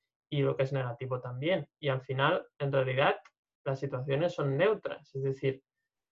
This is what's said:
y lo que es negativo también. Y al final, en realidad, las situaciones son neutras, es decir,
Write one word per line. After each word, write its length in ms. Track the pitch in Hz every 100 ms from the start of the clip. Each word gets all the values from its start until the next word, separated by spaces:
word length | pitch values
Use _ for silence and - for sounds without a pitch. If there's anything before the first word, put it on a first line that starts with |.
| _ _ _
y 100 | 147
lo 140 | 135 135
que 60 |
es 100 | 135
negativo 480 | 135 127 120 127 127
también. 480 | 123 123 147 185 143 _
Y 80 | 143
al 120 | 131
final, 440 | - 131 143 180 - _
en 140 | 143
realidad, 440 | 135 131 127 156 - - _ _ _ -
las 160 | 139
situaciones 540 | 135 135 139 139 175 170
son 220 | 143 135
neutras, 580 | 190 214 - - - 135
es 80 |
decir, 400 | 135 135 135 131 _ _ _ _ _